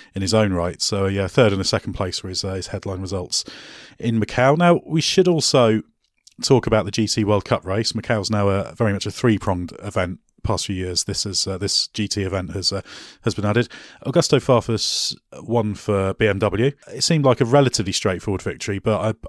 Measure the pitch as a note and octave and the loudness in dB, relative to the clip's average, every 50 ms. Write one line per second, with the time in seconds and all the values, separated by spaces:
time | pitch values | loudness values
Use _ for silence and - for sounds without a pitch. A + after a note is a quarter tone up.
0 | - - - G2 G2 F#2+ A2 A2 G#2+ G2 F2+ F2 E2+ F2+ D#2+ - - - G#2+ G2 | -20 -12 -8 -6 -2 2 2 2 2 2 2 0 -2 -2 -4 -4 -4 -4 -2 0
1 | G2 G2 G2 G2 F#2+ F2+ - C#3+ A#2+ G#2 G2 F#2+ F2+ - - G2 - A2 F#2 - | 0 0 0 0 -2 0 2 4 4 4 4 2 0 -2 -2 -4 -4 -6 -6 -6
2 | G2+ F2+ - - - G2 F#2 - - G2 F#2+ F#2+ F2 - - F#2+ - G2+ F#2+ F#2 | -6 -6 -6 -8 -8 -8 -8 -6 -6 -6 -6 -6 -8 -8 -8 -8 -8 -8 -8 -8
3 | F#2+ F2 G2+ F#2 F2+ - - - - - - - - - - - - - - - | -8 -6 -6 -6 -6 -6 -6 -6 -6 -8 -12 -18 -18 -20 -20 -20 -20 -20 -12 -6
4 | - A#2 A#2 A2+ G#2 - - B2 B2+ C3+ D3+ E3+ F3 F3 F3 - - - D3+ D#3+ | -4 -2 0 0 -2 -2 0 2 4 4 4 6 6 6 4 4 2 -2 -2 0
5 | - - - F#3+ F3+ F3+ E3+ D3+ - - - C3+ A#2+ A2 A2 G#2+ - _ _ _ | 0 2 4 4 4 4 4 2 2 2 4 4 6 6 4 2 0 _ _ _
6 | _ _ _ _ _ _ _ - - - C3+ A#2+ - - A2 G#2+ E2+ G2+ - - | _ _ _ _ _ _ _ -4 2 4 4 4 4 4 2 2 2 0 0 0
7 | G#2+ G2+ - A#2 G#2+ G2 G#2 G2 - - - F#2 - F#2 F#2+ G#2+ A2 - - A2 | 0 0 0 0 2 2 2 2 2 0 -2 -2 -2 -2 -2 -2 -2 -2 -4 -4
8 | - - A#2+ G#2+ F#2+ - G#2+ G#2 G2+ G2+ F#2+ G2 - - - - A#2 G#2 G2 F#2+ | -2 -2 -2 -2 -2 0 0 0 2 2 2 0 -2 -4 -2 -2 0 0 0 -2
9 | - G#2 - - - A#2+ G#2+ F#2+ - G#2 F#2 F2+ F2 E2 - - - G2+ - G2+ | -4 -6 -4 0 2 2 2 2 2 0 -2 -2 -4 -6 -10 -12 -10 -6 -2 -2
10 | F2+ F2 F2+ - _ _ _ _ - - G#2 F2+ - - G2 F#2 F#2 F2+ F2+ - | -2 -2 -4 -8 _ _ _ _ -4 -2 -2 -2 -2 -4 -4 -4 -4 -4 -4 -4
11 | - - F#2+ - - G#2 F#2 - - G2 F#2+ F2 G2+ G2 - - - - - G#2+ | -4 -4 -4 -4 -4 -4 -4 -4 -4 -4 -4 -4 -4 -2 -2 -2 -2 -4 -4 -4
12 | G#2 F#2+ - G#2 F#2+ F#2 F#2+ F#2+ F2+ D#2+ E2+ G2 F2+ - G2 F#2+ - - - - | -4 -2 -2 -2 -2 -2 -2 -4 -4 -6 -6 -4 -4 -2 -4 -4 -6 -10 -16 -20
13 | - - - _ - A#2 - - G2+ G#2 G#2 A#2+ A#2 - - - - - - - | -20 -20 -14 _ -4 -4 -2 0 0 2 2 2 0 -2 -4 -18 -20 -20 -18 -10
14 | - C3+ - F3 - - D3+ B2 - - B2+ A2+ - - A2+ G#2 - - - - | -6 0 2 2 2 4 2 2 4 4 2 2 2 0 -2 -2 -2 -2 -4 -4
15 | - - - - _ _ - - - D#2+ A2+ A#2+ G#2 G#2 G2+ - - - G#2 G2 | -4 -4 -6 -10 _ _ -20 -14 -6 -2 0 0 0 0 -4 -4 -2 0 0 2
16 | F#2+ F#2+ F#2+ - A2+ G#2 G2 G2 A2 G2+ F#2+ G2+ A#2+ C#3+ C#3+ _ - - - C3 | 2 0 0 2 2 2 2 2 0 0 2 2 0 0 0 _ -10 -16 -8 -4
17 | - - E3+ D#3 C3+ C3 A#2+ - C3+ A2+ B2+ - C#3 B2 - - F#2 G2 F2+ - | 0 0 2 4 4 4 4 4 2 4 4 4 4 4 2 0 -2 -2 -2 -2
18 | - G2+ F#2 F2+ - G#2+ G2 F#2+ - G2+ - - - A2 G2 G2 - A2+ G#2+ F2+ | -2 -2 -2 -2 -2 -4 -4 -4 -4 -6 -8 -6 -6 -6 -6 -4 -2 0 0 0
19 | F#2+ A2 G#2+ - - | 0 -2 -4 -6 -8